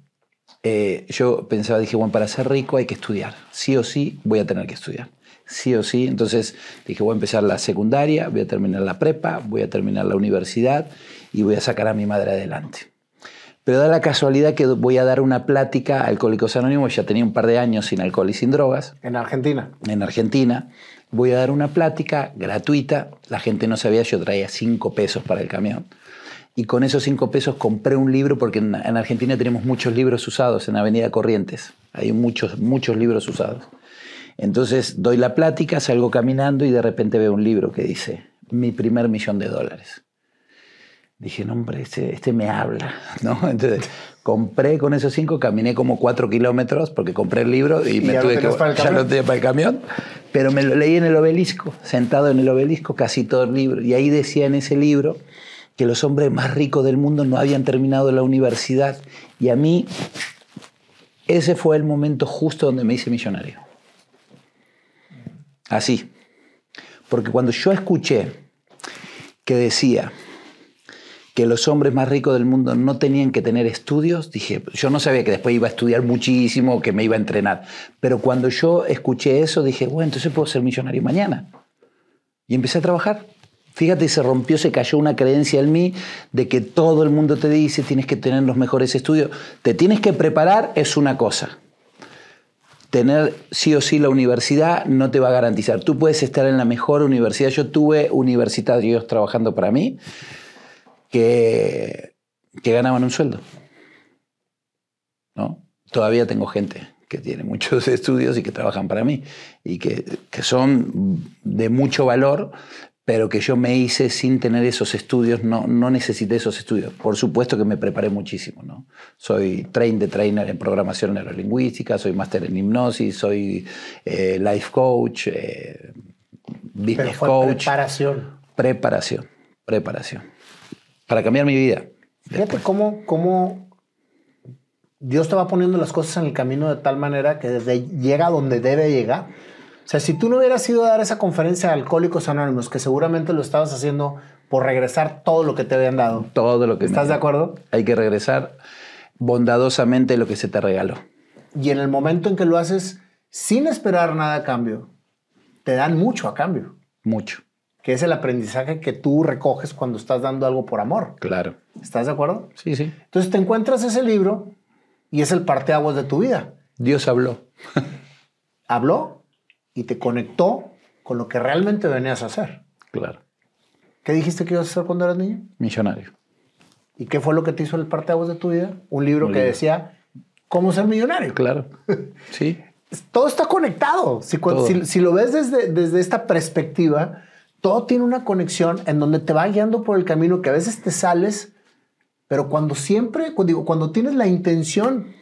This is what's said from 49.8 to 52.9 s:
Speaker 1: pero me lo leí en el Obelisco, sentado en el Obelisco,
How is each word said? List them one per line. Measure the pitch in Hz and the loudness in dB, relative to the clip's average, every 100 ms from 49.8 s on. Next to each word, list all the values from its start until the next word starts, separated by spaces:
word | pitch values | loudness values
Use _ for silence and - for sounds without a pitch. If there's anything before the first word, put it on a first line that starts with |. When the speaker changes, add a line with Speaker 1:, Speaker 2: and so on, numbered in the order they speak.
| - - - - - | -6 -12 -12 -16 -4
Speaker 1:
pero | 143 135 | 0 2
me | 139 | 2
lo | 139 | 2
leí | 131 151 170 | 4 4 4
en | |
el | 170 156 | 4 4
Obelisco, | 160 165 175 - 165 - | 4 4 0 -2 -10 -14
sentado | - 123 120 139 143 | -4 -2 2 2 4
en | 131 | 4
el | 131 | 4
Obelisco, | 131 139 160 - | 2 2 0 -4